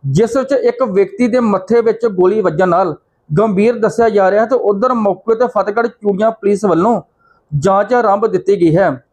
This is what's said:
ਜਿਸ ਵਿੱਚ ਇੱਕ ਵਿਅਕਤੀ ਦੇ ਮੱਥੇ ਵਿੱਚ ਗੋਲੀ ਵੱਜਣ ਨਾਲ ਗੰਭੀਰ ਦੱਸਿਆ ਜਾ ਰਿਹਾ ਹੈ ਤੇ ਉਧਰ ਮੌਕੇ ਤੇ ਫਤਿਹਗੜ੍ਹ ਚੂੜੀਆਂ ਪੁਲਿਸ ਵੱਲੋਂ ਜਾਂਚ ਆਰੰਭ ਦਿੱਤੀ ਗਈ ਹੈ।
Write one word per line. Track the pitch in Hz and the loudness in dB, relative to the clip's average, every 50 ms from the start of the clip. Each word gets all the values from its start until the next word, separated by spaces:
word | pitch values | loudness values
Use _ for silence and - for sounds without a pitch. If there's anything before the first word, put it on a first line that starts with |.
| - | -6
ਜਿਸ | 139 135 165 226 226 226 | -2 0 0 0 0 0
ਵਿੱਚ | 269 254 262 | -4 -2 -2
ਇੱਕ | 277 254 - 240 233 - 262 | -2 0 0 -2 -2 -2 -4
ਵਿਅਕਤੀ | 220 190 196 196 185 - - 247 | -2 0 -2 -2 -2 -2 -2 -2
ਦੇ | 240 208 254 | 0 0 0
ਮੱਥੇ | 240 220 202 185 185 - 226 240 | 0 0 0 -2 -2 0 0 2
ਵਿੱਚ | 220 226 214 220 - | 2 0 -2 0 -2
ਗੋਲੀ | 226 202 180 180 185 208 220 | -4 0 2 2 2 2 2
ਵੱਜਣ | 190 185 156 156 190 185 | 0 -2 0 0 0 0
ਨਾਲ | 170 175 196 175 147 - _ _ _ _ _ _ 147 160 | 2 0 0 -2 -4 -8 _ _ _ _ _ _ -2 0
ਗੰਭੀਰ | 214 226 196 180 208 233 240 220 | 0 0 0 0 0 0 0 0
ਦੱਸਿਆ | 220 208 - - 233 226 | -2 -2 0 0 0 2
ਜਾ | 208 202 190 185 | 2 2 2 2
ਰਿਹਾ | 190 208 | 2 2
ਹੈ | 226 | 0
ਤੇ | 220 269 | 0 0
ਉਧਰ | 240 - 202 208 196 233 254 254 | 0 0 0 0 0 0 -2 0
ਮੌਕੇ | 233 214 202 185 190 _ 220 226 | -2 -2 -4 -6 -6 _ -4 0
ਤੇ | 220 247 | 0 0
ਫਤਿਹਗੜ੍ਹ | - - 208 190 208 202 226 233 | -2 0 -2 -4 -2 -2 -2 -4
ਚੂੜੀਆਂ | 226 - _ 208 202 202 185 214 226 | -4 -6 _ -4 -4 -2 0 0 -2
ਪੁਲਿਸ | 220 _ - 202 208 190 214 | -2 _ -2 -2 -2 0 0
ਵੱਲੋਂ | 202 170 160 180 226 240 185 - _ _ _ _ _ _ _ _ _ 147 143 | 0 0 2 2 0 0 -2 -4 _ _ _ _ _ _ _ _ _ -6 -2
ਜਾਂਚ | 135 196 196 196 202 196 247 | 0 2 2 2 0 0 0
ਆਰੰਭ | 247 226 214 196 208 214 | 0 2 2 0 0 0
ਦਿੱਤੀ | 214 185 180 - - 202 190 | -2 -2 0 2 2 2 4
ਗਈ | 175 165 151 | 2 2 4
ਹੈ। | 180 196 170 139 127 _ _ | 2 2 0 -2 -4 _ _